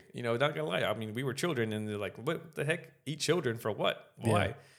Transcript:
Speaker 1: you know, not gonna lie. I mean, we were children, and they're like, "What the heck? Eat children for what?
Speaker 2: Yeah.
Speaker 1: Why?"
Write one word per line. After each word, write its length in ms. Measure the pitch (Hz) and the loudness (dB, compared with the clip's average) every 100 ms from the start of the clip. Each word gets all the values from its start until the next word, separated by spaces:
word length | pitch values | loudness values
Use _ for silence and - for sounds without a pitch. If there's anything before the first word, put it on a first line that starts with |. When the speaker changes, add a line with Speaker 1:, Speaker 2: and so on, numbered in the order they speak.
| - | -10
Speaker 1:
you 100 | - | -6
know, 140 | 120 117 | -2 2
not 180 | 147 | 2
gonna 140 | 156 156 | 0 0
lie. 140 | 180 | 0
I 100 | 95 | 2
mean, 200 | 110 110 | 0 -2
we 80 | 113 | -4
were 100 | 135 | -2
children, 400 | 117 175 131 110 | 0 0 2 0
and 160 | 107 107 | 0 -2
they're 80 | 104 | -2
like, 200 | 98 - | -4 -4
"What 360 | 135 165 - | -4 -4 -6
the 100 | - 143 | -4 -2
heck? 260 | 170 - - - | -2 -6 -14 -10
Eat 120 | 151 | -2
children 360 | - 165 131 113 | 2 2 2 0
for 160 | 110 | -2
what? 400 | 104 - - - - | 0 0 0 -6 -2
Speaker 2:
Yeah. 100 | 117 | 4
Speaker 1:
Why?" 220 | 101 80 - - | 4 4 -2 -14